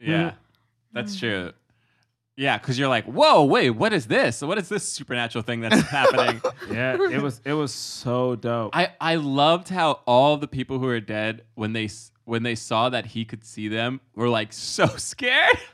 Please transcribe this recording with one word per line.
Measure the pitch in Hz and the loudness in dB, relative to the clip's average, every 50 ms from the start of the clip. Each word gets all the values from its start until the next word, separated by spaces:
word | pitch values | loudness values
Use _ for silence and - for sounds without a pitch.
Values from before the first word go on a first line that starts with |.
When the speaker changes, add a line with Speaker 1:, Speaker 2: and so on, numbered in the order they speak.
Speaker 1:
Yeah, | - 156 165 | -4 -2 -2
Speaker 2:
Mm-hmm. | 165 170 165 - - _ _ _ _ _ _ _ _ _ _ | 0 -2 -4 -6 -12 _ _ _ _ _ _ _ _ _ _
Speaker 1:
that's | - 120 107 208 196 | -8 -8 -8 -8 -8
Speaker 3:
Mm-hmm. | 190 | -6
Speaker 1:
true. | 127 110 101 92 90 - - _ _ _ _ _ _ _ _ _ _ _ _ _ _ _ _ | -4 -4 -2 -4 -6 -8 -12 _ _ _ _ _ _ _ _ _ _ _ _ _ _ _ _
Yeah, | 135 139 139 113 | -2 0 0 0
'cause | 104 - 135 120 127 | 0 -2 -2 -2 0
you're | 143 | 2
like, | 135 127 110 - | 2 2 0 0
"Whoa, | 110 131 190 294 311 262 175 147 | -2 2 4 6 8 8 8 6
wait, | 135 190 247 175 123 | 6 4 4 4 2
what | 110 110 180 220 | 2 2 0 0
is | 214 156 113 | 0 0 0
this? | 113 180 254 269 127 117 - | 0 2 2 2 2 0 -4
What | 143 151 202 | -4 -4 -4
is | 214 170 - | -4 -4 -4
this | 208 190 - | -4 -6 -4
supernatural | - - - - - 127 120 120 117 - 117 107 | -6 -8 -10 -8 -6 -4 -2 -2 -2 -4 -4 -4
thing | - 120 117 | -4 -4 -4
that's | 117 110 110 - | 0 2 2 2
<laughs> | - - | 2 2
happening?" | 143 139 127 - 127 131 123 117 113 113 - 127 - - - - | 2 2 4 4 4 4 2 0 0 -2 -4 -6 -6 -8 -10 -6
Speaker 2:
Yeah, | - 117 127 131 127 175 196 - | -4 -2 -2 -2 0 0 0 0
it | - 139 | 0 -2
was, | 143 139 117 - - | -2 -4 -6 -6 -6
it | 139 | -4
was | 151 156 147 135 - | -2 -2 -2 -4 -6
so | - - - - - - 123 123 127 127 127 123 | -10 -10 -12 -12 -8 -4 -2 0 0 0 0 -2
dope. | 104 120 120 117 117 110 101 - | -4 -4 -4 -4 -4 -4 -2 0
Speaker 1:
I, | 165 175 175 - - | 0 0 0 -2 -2
I | 160 165 165 | -2 0 0
loved | 165 147 139 135 143 147 156 170 175 185 | 0 -2 0 2 4 4 4 4 2 -2
how | - 185 180 165 151 131 - - | -4 -2 0 0 0 0 0 0
all | 123 123 127 139 147 151 | 4 6 6 6 6 4
the | 143 147 | 2 -2
people | - - 131 123 - 135 127 | -6 -6 -6 -6 -4 -4 -2
who | 131 | -2
are | 127 120 113 | -2 -2 -2
dead, | 101 107 107 107 107 110 110 117 - _ _ | -4 -4 -4 -4 -2 -4 -4 -8 -12 _ _
when | 117 107 107 113 | -6 -4 -4 -2
they | 113 110 | -4 -4
s-, | 101 - - - - _ _ _ | -6 -8 -12 -20 -20 _ _ _
when | 117 117 113 117 | -4 -4 -2 -2
they | 120 117 | -2 -4
saw | 113 - - 117 110 120 127 | -6 -4 -2 0 2 2 2
that | 123 117 110 | 0 -2 -4
he | 110 - 113 113 | -6 -8 -8 -8
could | 113 117 110 - | -8 -10 -14 -16
see | - - 107 107 | -16 -12 -8 -6
them, | 104 110 113 117 123 131 135 - _ _ | -4 -2 -2 -2 -2 -4 -6 -10 _ _
were, | 104 120 120 | -2 0 2
like, | 117 110 110 - - | 2 0 -2 -4 -8
so | - - - - - 175 | -10 -10 -6 0 2 2
<laughs> | - - | 2 2
scared. | - - - - - 254 247 262 302 330 480 494 - - - | -2 -10 -12 -8 -4 0 2 2 4 6 4 4 2 -2 -10